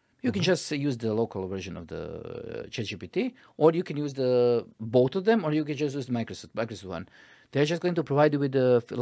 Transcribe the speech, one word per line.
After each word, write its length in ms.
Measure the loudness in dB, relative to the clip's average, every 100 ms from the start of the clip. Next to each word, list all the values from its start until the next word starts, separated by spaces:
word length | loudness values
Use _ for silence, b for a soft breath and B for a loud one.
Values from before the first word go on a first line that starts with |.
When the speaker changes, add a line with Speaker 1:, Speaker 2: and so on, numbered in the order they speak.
| _ _
Speaker 1:
You 100 | -4
can 100 | 0
Speaker 2:
Mm-hmm. 100 | 2
Speaker 1:
just 180 | 0 0
use 260 | -2 -2 -2
the 160 | -2
local 340 | 0 -2 -4 -6
version 300 | -6 -8 -10
of 80 | -10
the, 160 | -10
uh, 640 | -8 -10 -12 -12 -10 -10 -10
Chat 160 | -8
G 120 | -8 -8
P 120 | -8
T, 260 | -4 -4 b b 2
or 160 | 4
you 100 | 4
can 140 | 0 -4
use 160 | -4
the, 540 | -2 2 4 4 2 -2 -10
both 380 | 2 4 4 2
of 80 |
them, 220 | 2 2 2
or 80 |
you 100 | 0
can 100 | -2 -2
just 160 | -4
use 120 | -4 -4
the 60 |
Microsoft, 380 | -4 -4 -8 -8
Microsoft 300 | -6 -6 -6
one. 240 | -10 -10 -10 b b b b
They're 120 | 0
just 160 | 2 2
going 140 | 0
to 100 | 0
provide 300 | 2 4 4
you 40 | 4
with 140 | 0
the 300 | 4 6 4
f-, 120 | 2 0